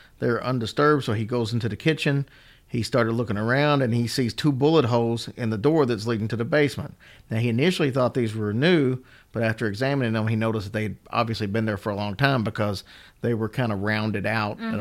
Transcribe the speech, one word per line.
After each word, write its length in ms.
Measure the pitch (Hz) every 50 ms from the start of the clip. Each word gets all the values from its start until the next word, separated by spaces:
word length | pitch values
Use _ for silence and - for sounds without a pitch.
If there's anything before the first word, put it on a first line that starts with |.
| - - _ -
They're 260 | 127 123 117 107 -
undisturbed, 600 | 123 131 123 113 107 - - 147 151 151 139 123
so 100 | - 107
he 100 | 110 110
goes 300 | 107 120 123 117 104 117
into 160 | 117 117 110
the 60 | 104
kitchen. 520 | - - 160 156 147 - 147 139 139 135 - - - - - - _ _ -
He 140 | - 120
started 300 | 110 - - 123 113 113
looking 260 | 113 120 120 101 101 104
around, 420 | 110 117 123 139 147 147 147 139
and 140 | 135 113 117
he 120 | 120 120
sees 280 | 110 - 139 127 110 -
two 180 | - - 151
bullet 320 | 139 123 139 151 165 160 139
holes 420 | 110 120 120 117 117 117 113 - - - -
in 100 | 123 110
the 80 | 110
door 300 | 98 107 147 165 160 139
that's 200 | 120 120 98 107
leading 220 | 120 120 104 110 107
to 80 | 123
the 80 | 110 120
basement. 500 | 143 151 151 147 131 - - - - - - - - - - - -
Now, 80 | 117 117
he 100 | 117 120
initially 420 | 113 120 147 185 180 - 160 135
thought 220 | 123 135 127 117
these 220 | - 131 117 110 107
were 180 | 110 104 104
new, 460 | 104 120 143 180 180 160 139 127 127 127 - - - - _ _
but 100 | - 113
after 240 | 117 110 113 - 117
examining 460 | 107 101 107 131 135 143 139 123 113
them, 140 | 110 113 107 110
he 80 | 113
noticed 340 | 107 113 113 110 110 98 101
that 80 | - 107
they'd 180 | 107 101 92 - - -
obviously 360 | - 113 117 113 113 - 110
been 180 | 101 98 113 110
there 140 | 110 104 95
for 120 | - 107
a 60 | 101
long 180 | 98 104 104 98
time 300 | - 143 139 139 123 104
because 400 | 98 - - 107 104 98 - - - - - - - - _
they 100 | - 120
were 160 | 117 107 110 107
kinda 260 | - - 127 113 104
rounded 500 | 95 101 104 107 107 107 110 101 101 95
out 320 | 104 110 113 107 104 - -
and 160 | - - - 104